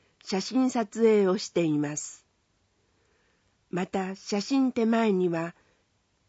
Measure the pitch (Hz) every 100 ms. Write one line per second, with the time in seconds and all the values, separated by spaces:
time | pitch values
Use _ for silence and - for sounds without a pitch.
0 | _ _ - 190 - 247 254 254 220 214
1 | 226 214 190 180 - 175 165 147 147 147
2 | - - _ _ _ _ _ _ _ _
3 | _ _ _ _ _ _ _ 175 180 196
4 | 185 190 - 202 202 269 262 240 226 226
5 | 226 185 180 165 170 - _ _ _ _
6 | _ _